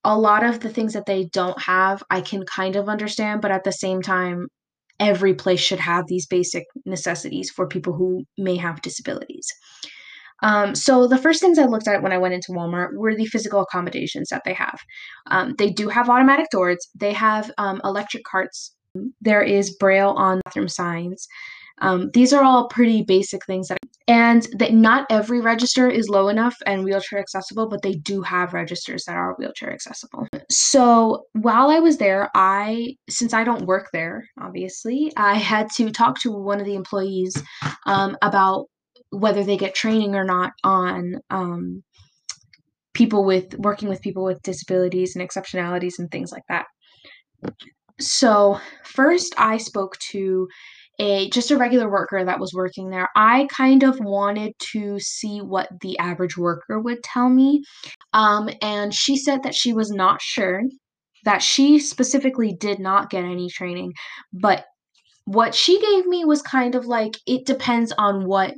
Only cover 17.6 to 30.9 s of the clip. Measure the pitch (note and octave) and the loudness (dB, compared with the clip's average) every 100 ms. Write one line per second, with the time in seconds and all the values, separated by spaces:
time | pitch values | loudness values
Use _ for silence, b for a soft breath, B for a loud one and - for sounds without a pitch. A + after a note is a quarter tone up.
17.6 | G3 F#3+ G3+ G3 G#3 - - F#3+ - - | -4 -4 -4 -4 -6 -12 -4 -4 -4 -10
18.6 | - _ _ F#3 A#3 - A3 G#3 - G3+ | -20 _ _ -12 -12 -2 2 4 4 2
19.6 | F#3+ - G3 F#3+ G3 G3 F#3+ F#3 - G3+ | 0 0 2 4 4 2 0 0 -4 -6
20.6 | F#3 - F3 E3+ F3 F#3+ - B B B | -6 -4 -6 -6 -8 -12 -16 B B B
21.6 | B - F#3+ F#3 F#3+ A#3+ B3+ C#4+ C4+ B3 | B -4 -2 0 2 4 6 8 8 6
22.6 | A#3+ A3+ A#3 A3 - F#3+ G3 F#3+ - F#3 | 4 2 4 4 4 2 2 -8 -6 -6
23.6 | F#3 F#3 - _ - A#3 A#3 A#3 A3+ G3+ | -6 -8 -10 _ 4 6 6 6 2 -2
24.6 | A3 A3+ A3 C4 C#4 A3 G#3+ A#3+ A3+ A3+ | 4 6 8 4 2 0 0 0 0 0
25.6 | B3 C4 B3+ A3+ G3+ G3+ G3 G#3+ A#3+ - | 0 4 4 2 2 2 2 2 0 -2
26.6 | - G3 F#3+ G3 F#3 G3+ F#3+ F#3+ F#3 G#3 | -4 -2 -2 -4 -4 -6 -6 -10 -8 -6
27.6 | A3 G3+ G3 E3+ D3 G3 F3 F3+ F3 F3 | -4 -4 -4 -6 -6 -6 -4 -4 -4 -6
28.6 | E3 F3 - F3+ F3+ F3 F3+ - - - | -8 -10 -10 -10 -8 -6 -6 -6 -10 -10
29.6 | - - - - - - A3+ - - - | -12 -12 -14 -16 -16 -12 -10 -12 -4 0
30.6 | - C4+ A#3+ | 4 6 6